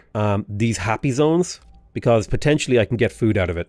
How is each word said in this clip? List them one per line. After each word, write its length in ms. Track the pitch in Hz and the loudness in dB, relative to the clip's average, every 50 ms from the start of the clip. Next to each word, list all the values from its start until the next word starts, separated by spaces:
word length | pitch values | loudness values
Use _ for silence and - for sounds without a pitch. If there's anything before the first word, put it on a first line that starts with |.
| - _ - | -8 _ -4
um, 320 | 110 107 107 101 101 98 - | -2 0 0 0 -2 -4 -6
these 300 | 104 101 117 117 110 - | -4 -2 -2 -2 -2 -2
happy 320 | 92 107 110 107 - 143 | -2 -2 -2 -2 -2 -2
zones, 500 | 123 131 147 156 160 170 180 - - - - - - - - _ _ | 0 2 2 2 2 2 0 -2 -6 -12 -20 -20 -20 -20 -20 _ _
because 340 | - - 123 117 113 98 - | -2 2 2 2 2 2 0
potentially 520 | - - - 147 151 156 - - 123 120 | -2 -2 0 0 0 0 0 2 2 2
I 60 | 107 | 2
can 120 | - 123 107 | 2 0 0
get 140 | 120 107 | -2 -2
food 240 | - - 120 110 104 | 0 0 0 0 2
out 140 | 101 92 85 | 2 0 -2
of 80 | 87 85 | -2 -6
it, 100 | 85 | -8